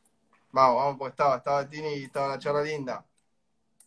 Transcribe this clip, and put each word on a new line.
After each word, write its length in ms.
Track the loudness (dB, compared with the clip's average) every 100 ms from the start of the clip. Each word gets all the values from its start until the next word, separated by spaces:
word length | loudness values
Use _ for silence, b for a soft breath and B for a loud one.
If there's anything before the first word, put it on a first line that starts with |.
| _ _ _ _ _
Vamos, 240 | 4 6 6
vamos, 220 | 0 -2
porque 120 | -6
estaba, 260 | 0 2 2
estaba 300 | 0 -2 -2
Tini 260 | -6 -6
y 100 | -6
estaba 240 | -6 -4 -4
la 100 | -2
charla 240 | -2 -2
linda. 420 | -2 -4 -6 -10 -12 _ _ _ _ _ _ _